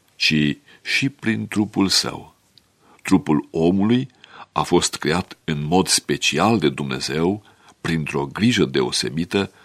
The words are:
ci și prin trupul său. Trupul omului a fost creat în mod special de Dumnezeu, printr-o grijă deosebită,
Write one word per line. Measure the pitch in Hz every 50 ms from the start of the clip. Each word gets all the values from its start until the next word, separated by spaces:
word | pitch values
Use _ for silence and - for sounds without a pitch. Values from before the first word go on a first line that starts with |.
| _ _ _
ci | - - - 78 76 73 73 - - _ _ - _
și | - - - - 139 135
prin | 139 - - 113 110 110 107
trupul | 104 - 101 107 101 - 98 98 92
său. | - - - - - - - - _ _ _ _ _ - _ _ _ _ _ _ - _
Trupul | - - 95 90 - 78 76 73 - -
omului | - 85 80 87 95 98 101 110 120 127 135 - _ _ - - - - - _
a | - -
fost | 76 - 85 85 - - -
creat | - - 76 80 90 - - - _ -
în | - 78 73 73
mod | 76 87 95 87
special | - - - - - 87 - - 107 - 73 90 110 117 104
de | 78 71
Dumnezeu, | 65 67 73 67 64 65 - - 67 78 85 92 104 107 _ - _ _ _ - - _
printr-o | - 85 82 80 73 67 - 71 71
grijă | 69 71 85 104 123 117 101 78
deosebită, | 67 65 67 64 60 - - - 64 67 78 90 - - 98 95 95 _ _ -